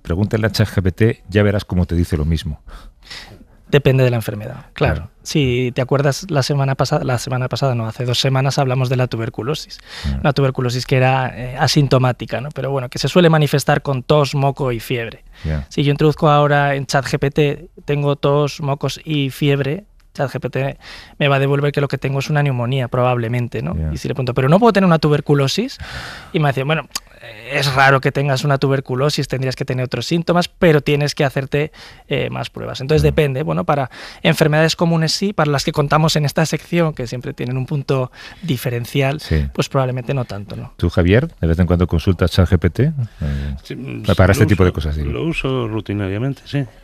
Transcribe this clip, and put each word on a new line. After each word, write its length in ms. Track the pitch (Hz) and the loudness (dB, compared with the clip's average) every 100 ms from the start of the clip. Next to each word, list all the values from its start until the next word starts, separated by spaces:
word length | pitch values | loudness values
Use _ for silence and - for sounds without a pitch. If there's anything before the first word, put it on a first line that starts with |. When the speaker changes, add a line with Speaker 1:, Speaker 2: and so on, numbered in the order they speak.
Speaker 1:
"Pregúntale 460 | - 85 104 113 107 | 0 2 2 2 0
a 20 | |
chat 200 | 95 107 | 2 2
G 120 | - | 2
P 100 | 90 | 0
T, 300 | - 110 - - | 2 2 2 0
ya 140 | 98 | 2
verás 220 | 104 101 | 4 2
cómo 200 | - 87 | 0 0
te 80 | 85 | 2
dice 220 | 85 87 | 0 0
lo 80 | 78 | 0
mismo". 380 | 76 80 - 73 - - - _ - - - 98 - - - | 0 0 -2 -10 -14 -20 -20 _ -20 -18 -18 -20 -20 -20 0
Speaker 2:
Depende 360 | 147 139 131 | 2 4 4
de 40 | 127 | 4
la 60 | |
enfermedad, 520 | 120 - 107 110 127 - | 2 -4 -8 -10 -14 -16
claro. 240 | - 143 | -2 0
Speaker 1:
Claro. 160 | 78 82 _ | 0 -6 _
Speaker 2:
Si 500 | - 160 131 123 127 | -4 0 2 0 -2
te 60 | 123 | -2
acuerdas, 500 | 127 135 143 131 190 | 0 2 2 -2 -2
la 100 | 151 | -2
semana 340 | 123 143 135 | 0 0 0
pasada, 280 | 131 135 151 | 0 0 0
la 140 | 135 123 | 0 -2
semana 320 | - 127 127 | -2 -4 -4
pasada 260 | 120 139 | -2 -2
no, 100 | 120 | -2
hace 200 | 113 - | -4 -6
dos 120 | 123 120 | -4 0
semanas 400 | 135 131 139 139 | 0 2 0 0
hablamos 300 | 131 127 127 | 0 0 0
de 80 | |
la 120 | 127 123 | 0 0
tuberculosis. 720 | 117 110 - 113 156 - - - - | -2 -6 -6 -6 -6 -10 -18 -18 -8
Speaker 1:
Mm. 140 | 71 95 | -6 0
Speaker 2:
Una 100 | 151 | 0
tuberculosis 540 | 139 139 131 123 123 | 2 0 0 -2 -4
que 100 | - | 0
era, 380 | 131 127 131 127 | 2 4 2 -2
eh, 220 | 87 127 135 | -6 -10 -2
asintomática, 800 | 131 156 139 131 127 120 113 113 | 2 2 4 4 2 -2 -6 -6
¿no? 80 | 143 | -8
Pero 200 | 139 135 | -8 -4
bueno, 160 | 139 123 | -4 -6
que 120 | - | -4
se 100 | 135 | 2
suele 200 | 185 170 | 4 6
manifestar 520 | 160 147 147 - 139 | 4 4 2 2 0
con 220 | - 131 | 0 -4
tos, 300 | - 151 139 | 2 2 2
moco 380 | 147 139 131 135 | 0 0 0 -4
y 80 | 117 | -4
fiebre. 460 | - 127 113 - - - | -6 -6 -6 -12 -20 -10
Speaker 1:
Ya. 220 | 80 78 69 | -4 -4 -4
Speaker 2:
Si 160 | - | -2
yo 80 | 143 | 0
introduzco 380 | 143 151 143 160 | 2 2 4 4
ahora 460 | 147 147 143 143 | 4 4 2 2
en 100 | 139 | -2
chat 200 | 131 143 | 0 -2
G 140 | 123 147 | 0 -2
P 100 | 147 | 0
T, 380 | 160 147 143 170 - | 2 0 -2 -12 -14
"Tengo 320 | - 147 143 | -4 -2 0
tos, 460 | 143 143 143 143 - | 0 0 2 0 -2
mocos 400 | 143 139 139 - | -6 -4 -4 -6
y 260 | 160 147 139 | -6 -2 -2
fiebre", 540 | - 147 139 135 175 - _ _ | 0 0 2 0 -4 -10 _ _
chat 180 | - 139 | -6 -4
G 80 | 127 | -4
P 100 | 135 | -6
T 280 | 135 139 - - - - - | -4 -4 -8 -18 -20 -20 -2
me 80 | 143 | 2
va 80 | |
a 40 | 139 | 2
devolver 340 | 139 139 147 | 2 2 0
que 80 | 143 | 0
lo 80 | 139 | -2
que 80 | 139 | -2
tengo 220 | 139 135 | -2 -4
es 100 | - | -2
una 120 | 151 | 0
neumonía, 460 | 143 123 120 135 120 | 0 0 -2 -2 -2
probablemente, 720 | 127 123 123 113 123 120 - | 0 2 0 -2 -2 -4 -6
¿no? 140 | 147 | -4
Speaker 1:
Ya. 160 | 80 78 | -4 -4
Speaker 2:
Y 60 | 80 | -4
si 100 | 135 | -6
le 60 | |
pregunto, 200 | 127 120 | -4 -2
"¿Pero 140 | 120 131 | 0 4
no 100 | 180 | 6
puedo 120 | 233 | 6
tener 160 | 202 190 | 4 4
una 120 | 165 | 4
tuberculosis?", 800 | 151 147 - 143 135 - 254 - - - - - - | 4 0 2 2 2 0 -4 -8 -12 -12 -14 -16 -6
y 80 | 180 | 0
me 80 | 151 | 0
dice, 140 | 131 | 0
"Bueno, 240 | 135 160 127 - - - - 107 117 | -2 -2 -4 -14 -14 -20 -20 -18 -6
es 220 | 143 139 | -2 0
raro 260 | 135 135 135 | 4 6 6
que 120 | 139 | 2
tengas 320 | 139 143 131 | 0 0 0
una 140 | 147 139 | 0 2
tuberculosis, 680 | 139 135 - 127 147 151 135 | 2 0 -2 0 0 0 -4
tendrías 280 | 131 131 | -4 -4
que 100 | 123 | -4
tener 180 | 135 127 | -4 -4
otros 200 | 127 120 | -4 -4
síntomas, 420 | 113 170 165 175 - | -2 -2 2 0 0
pero 340 | _ 180 151 | _ 4 4
tienes 320 | 139 143 147 | 2 0 0
que 80 | - | 0
hacerte, 480 | 143 143 135 147 156 - - - - | -2 -2 -2 -2 -2 -8 -20 -20 -6
eh, 220 | 139 123 | -4 -4
más 200 | 127 123 | -6 -8
pruebas". 320 | 117 113 - | -10 -10 -8
Entonces 220 | 135 156 | 0 2
Speaker 1:
Mm. 20 | |
Speaker 2:
depende, 380 | 147 139 147 131 | 4 2 0 -2
bueno, 200 | 156 165 | -4 -2
para 260 | 175 143 127 - - - | 0 -2 -2 -10 -18 -2
enfermedades 520 | 175 156 156 151 160 | 0 2 2 4 2
comunes 360 | - 170 165 160 | 2 0 2 0
sí, 220 | - 196 | -2 -2
para 180 | 202 151 | 0 0
las 120 | 139 | 0
que 80 | - | -2
contamos 440 | 156 143 151 160 | -2 2 2 4
en 100 | 156 | 2
esta 200 | 147 - 160 | 0 0 0
sección, 460 | 151 - 175 160 | -2 -2 0 0
que 120 | 147 | -2
siempre 280 | 120 127 131 | -8 -6 -8
tienen 240 | - 131 131 | -6 -4 -4
un 80 | 127 | -2
punto 440 | 147 135 135 127 - - - | -4 0 -2 -2 -8 -20 -10
diferencial, 800 | 165 131 131 120 117 139 135 156 | -4 -2 -2 -4 -2 0 0 -2
Speaker 1:
Sí. 260 | - 78 71 | -2 0 0
Speaker 2:
pues 160 | - - | -4 -2
probablemente 440 | 139 127 127 117 | 0 0 -4 -4
no 100 | 139 | -4
tanto, 300 | 120 101 104 | -4 -8 -10
¿no? 180 | 107 117 - | -12 -12 -2
Speaker 1:
¿Tú, 120 | 90 | 0
Javier, 380 | - 87 107 139 - | 2 6 4 4 -2
de 60 | 82 | 0
vez 120 | 82 | 2
en 80 | 85 | 4
cuando 180 | 87 | 2
consultas 460 | 90 82 - 85 90 | 2 2 0 2 2
chat 180 | - 87 | 4 4
G 80 | 87 | 4
P 120 | 87 | 2
T? 120 | - | 2
Eh, 60 | 143 147 113 - 73 69 71 67 | 0 0 -6 -6 -4 -4 -4 -8
Speaker 3:
Sí, 120 | - | -10
mm, 280 | 123 131 113 107 | -12 -10 -6 0
Speaker 1:
para 120 | - 92 | 4 4
Speaker 3:
lo 40 | |
Speaker 1:
este 140 | 123 107 | 4 4
tipo 160 | 98 | 4
de 60 | 90 | 4
Speaker 3:
uso, 60 | |
Speaker 1:
cosas, 200 | 85 76 | 2 -4
digo. 160 | 76 71 | -2 -4
Speaker 3:
lo 120 | 60 | -2
uso 420 | 156 160 135 131 113 | -4 -2 -2 -4 -4
rutinariamente, 720 | 110 101 101 95 101 135 135 | -6 -4 -4 -2 -2 -4 -6
sí. 180 | - 143 127 - | -6 -6 -6 -10